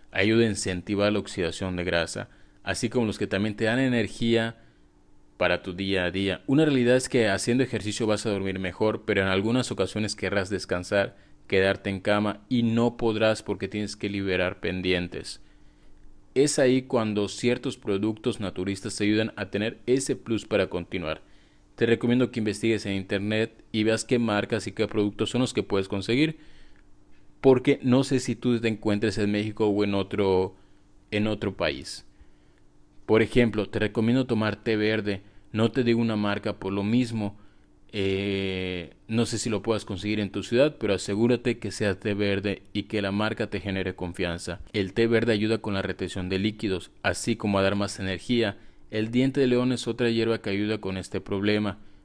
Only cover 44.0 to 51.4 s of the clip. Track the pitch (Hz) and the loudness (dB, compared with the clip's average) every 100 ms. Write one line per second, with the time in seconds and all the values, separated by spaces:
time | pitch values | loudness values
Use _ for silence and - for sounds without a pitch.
44 | 90 87 87 85 - 87 - 107 95 113 | -6 -4 -4 -4 -8 -10 -6 -4 -2 2
45 | 117 117 113 107 107 110 110 98 95 92 | 4 4 2 2 2 0 -2 -4 -4 -4
46 | 92 98 92 95 104 107 107 92 - - | -6 -4 -2 0 -2 -2 -2 -4 -6 -6
47 | 98 87 - 113 107 98 98 101 101 - | -4 -2 -2 -2 0 2 2 2 -2 -4
48 | 95 90 - 120 107 98 - - - 107 | -6 -4 -2 0 0 -2 -14 -20 -8 -4
49 | 110 120 135 131 127 123 127 123 - 117 | -2 2 2 2 2 4 2 0 -2 0
50 | 120 113 113 113 104 98 107 107 95 95 | 0 2 2 0 -2 -2 0 -2 -4 -6
51 | 87 98 - 98 | -6 -8 -4 -2